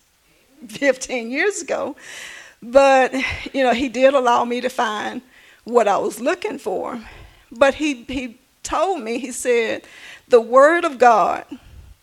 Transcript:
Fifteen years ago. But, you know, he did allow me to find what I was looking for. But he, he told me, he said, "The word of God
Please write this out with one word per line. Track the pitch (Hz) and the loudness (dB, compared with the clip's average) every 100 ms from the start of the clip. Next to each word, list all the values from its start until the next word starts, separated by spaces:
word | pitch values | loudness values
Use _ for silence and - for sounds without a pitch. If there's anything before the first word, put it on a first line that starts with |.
| _ _ _ _ _ _ 220 | _ _ _ _ _ _ -18
Fifteen | 214 277 254 - 254 226 | 0 0 0 -4 -8 -6
years | 277 392 392 | -2 -2 -4
ago. | 320 - 240 - - - - - - _ | -6 -4 -4 -8 -16 -18 -18 -18 -20 _
But, | 233 262 269 269 254 262 - - 269 | 0 4 6 4 2 -2 -6 -8 -6
you | 269 | -2
know, | 254 | 0
he | 226 269 | 0 -2
did | 233 269 | 2 2
allow | 277 247 240 240 | 4 2 2 0
me | 247 | -4
to | 247 | -6
find | - 226 214 220 240 - _ _ _ | -4 -4 -4 -8 -10 -16 _ _ _
what | 214 240 202 | 0 2 4
I | 175 | 2
was | 175 - | -2 -4
looking | 262 359 427 254 | -4 -4 -6 -8
for. | 208 185 - 240 220 - - _ _ | -6 -6 -6 -10 -14 -20 -20 _ _
But | 226 277 | 0 0
he, | 269 302 247 | 2 -6 -6
he | 233 262 247 - _ _ | -10 -10 -10 -14 _ _
told | - 294 359 349 | -8 -4 -2 -4
me, | 220 233 | -6 -8
he | 254 | -8
said, | 247 254 233 226 - - - - - _ | -8 -2 -2 -2 -6 -12 -20 -20 -20 _
"The | 240 | 4
word | 226 254 294 339 339 | 6 6 6 4 -2
of | 247 | 2
God | 240 214 170 - - 254 - - - - | 4 4 2 -2 -8 -18 -20 -20 -20 -20